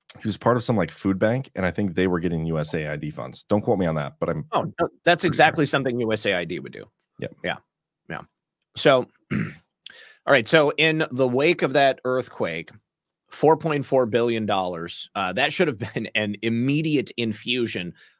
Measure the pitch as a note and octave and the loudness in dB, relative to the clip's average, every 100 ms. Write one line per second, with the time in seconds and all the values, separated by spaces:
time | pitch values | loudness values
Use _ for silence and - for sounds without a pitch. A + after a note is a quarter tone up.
0 | - - A2 G2 A#2 A#2+ - A2 E2 - | -18 -8 -6 0 2 2 2 0 0 -2
1 | G2 F#2+ G#2+ B2+ - - F#2 F#2+ G2+ E2 | -2 2 2 0 -4 -4 -2 -2 -2 0
2 | F#2 F2+ F2 E2 E2 D#2+ D#2 E2 D2+ D2+ | 0 0 0 -2 -2 -2 -2 -4 -6 -6
3 | D2+ D2 B1 - - G#2 - G2 F2 D#2+ | -8 -10 -12 -14 -2 0 2 0 0 0
4 | C#2+ - E2+ D#2 - G3+ - - E3+ - | -4 -4 -4 -4 -4 -4 -4 -4 -4 0
5 | - F3 F3 C#3+ D#3 D#3+ C#3+ C#3+ C3+ A#2+ | 0 2 2 4 4 4 0 0 0 -2
6 | A2 A2 G#2 F#2 F2 E2+ C#2+ G#1+ G1+ _ | 0 0 0 0 -2 -6 -8 -14 -18 _
7 | _ - - - F2 - _ _ _ _ | _ -12 -12 -8 -8 -8 _ _ _ _
8 | - D#2+ - _ _ _ _ - D#3 C3 | -12 -12 -12 _ _ _ _ 0 4 4
9 | - _ _ - D#2+ - _ _ - - | 2 _ _ -6 -4 -10 _ _ -20 -20
10 | - _ - C3+ G#2+ D#3+ D3 - D#3+ D#3 | -20 _ 2 2 4 4 4 2 2 2
11 | D#3 B2+ B2+ B2 D#3 E3 D3+ C#3 C#3 C3 | -2 0 2 4 2 2 2 4 4 2
12 | B2+ B2+ B2 - G2 E2 E2 - _ _ | -2 -2 -4 -4 -4 -4 -10 -18 _ _
13 | _ _ _ - D3 D#3 D#3+ D3 C3+ C3+ | _ _ _ 2 4 4 2 -2 0 2
14 | A#2+ A#2 A#2+ A2+ G#2 G2 F#2 E2+ E2 - | 2 2 0 0 0 0 -2 -6 -8 -8
15 | - G#2 F#2 F#2+ D3 D3 E3 G#2+ G#2 - | -8 -4 -2 0 0 0 0 -2 -6 -6
16 | A2 A2 G#2+ G2+ A#2 A#2 C3 D3 D#3 D3 | -4 -2 -2 -2 -2 0 0 0 0 0
17 | A2 - A#2 G#2 B2 B2 A2+ G2+ F2 - | -2 -4 -4 -4 -4 -2 -2 -4 -8 -12
18 | - _ | -20 _